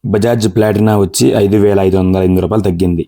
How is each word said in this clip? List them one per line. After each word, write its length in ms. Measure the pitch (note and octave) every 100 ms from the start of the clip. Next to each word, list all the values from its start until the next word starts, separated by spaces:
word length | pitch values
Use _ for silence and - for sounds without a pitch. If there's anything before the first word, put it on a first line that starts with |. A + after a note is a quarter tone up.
| A2
బజాజ్ 360 | G2+ A#2 A#2 G#2+ -
ప్లాటినా 380 | G#2+ G2+ A2 G#2
వచ్చి 240 | F#2+ - - A2+
ఐదు 120 | G2+ G#2
వేల 140 | G2+ G2 F#2+
ఐదు 100 | F#2+
వందల 200 | F#2 F#2 F#2
ఎనిమిది 160 | F#2 F2
రూపాయలు 180 | G#2+ G2
తగ్గింది. 360 | E2+ F#2 E2+